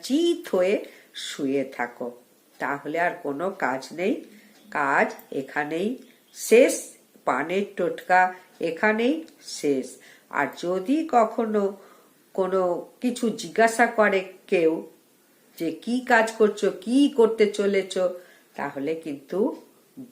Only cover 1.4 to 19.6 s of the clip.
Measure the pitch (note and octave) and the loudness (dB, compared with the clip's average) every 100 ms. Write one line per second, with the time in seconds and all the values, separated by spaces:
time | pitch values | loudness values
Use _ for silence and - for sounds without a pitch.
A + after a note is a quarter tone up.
1.4 | C#3 C#3 C3 - A#2+ - A#2+ - _ _ | -2 -2 -4 -6 -6 -6 -10 -12 _ _
2.4 | _ - C3+ C#3+ D3 D#3+ F3 - D3 C#3+ | _ -8 -6 -6 -4 -2 -2 -2 -6 -4
3.4 | F#3 F#3+ C3 C3 - D3+ F#3+ D#4 - - | -6 -4 -4 -4 -8 -4 -2 -2 -8 -20
4.4 | - _ - D#3 C#3 D3+ A#3+ - - C#3+ | -20 _ -8 -2 0 2 0 -4 -10 -8
5.4 | C3 D3 D3 E3 G#3 B3+ - _ _ - | -6 -6 -4 -4 -4 -6 -12 _ _ -12
6.4 | - A3+ D#4 - - - _ _ - C3 | 4 6 6 2 -8 -18 _ _ -4 -2
7.4 | D#3 F#3 G3+ - E3+ E3 - F3+ F#3 - | -2 -2 -2 -4 -4 -4 2 4 4 0
8.4 | - - E3 - G#3+ A3 A#3+ D#4+ - - | -16 -8 -6 0 0 2 0 0 -6 -18
9.4 | - - D3 C3 - - - - _ - | -16 -4 -2 -2 -4 -12 -20 -20 _ -4
10.4 | C#3+ - - F#3+ F#3 D4+ D#4+ A#3+ A3 - | -4 -4 -4 -4 0 -2 2 2 2 0
11.4 | A3 G#3+ G3 G3+ - - _ _ _ - | -2 0 -2 -4 -16 -20 _ _ _ -4
12.4 | F#3 F#3+ F3+ E3+ - - B3 A#3+ A#3 - | 0 0 0 -2 -8 -6 -4 -2 -2 -4
13.4 | E3+ - A3+ A3+ A#3 A3+ G#3 F#3+ F#3+ - | -2 2 4 4 2 4 4 2 -2 -12
14.4 | - F#3 D#3+ E3 - - _ _ _ _ | -2 2 4 2 -4 -18 _ _ _ _
15.4 | _ - E3 - - B3 B3 A3+ A3 - | _ -8 -6 -6 -4 -2 4 4 4 2
16.4 | G#3+ - G3 - A3 C4 C#4+ - A3 A3+ | 2 2 -2 -2 0 4 4 6 4 4
17.4 | G3+ G3+ G3+ G3 F#3+ F#3 F3+ - - _ | 2 2 0 0 0 -2 -2 -4 -16 _
18.4 | _ - C#3+ C#3+ C#3 D#3+ D#3+ C#3 - F3+ | _ -10 -8 -6 -6 -6 -8 -12 -6 -2
19.4 | C4 - | -2 -2